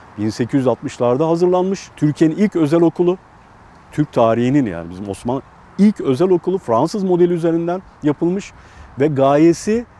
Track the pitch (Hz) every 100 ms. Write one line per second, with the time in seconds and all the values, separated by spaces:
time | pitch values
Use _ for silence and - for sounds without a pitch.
0 | - - 107 - 120 139 127 117 127 -
1 | 120 127 160 170 180 180 185 196 - -
2 | 147 143 160 160 208 175 147 170 165 -
3 | 175 190 - - - - - - - -
4 | 151 - 113 113 123 143 117 85 82 92
5 | 101 98 120 131 - - - - 208 -
6 | - 127 185 175 - 185 - 113 160 214
7 | 190 175 175 175 165 165 170 185 - -
8 | 147 143 170 190 - - - - - -
9 | 147 135 135 147 165 165 - 220 240 -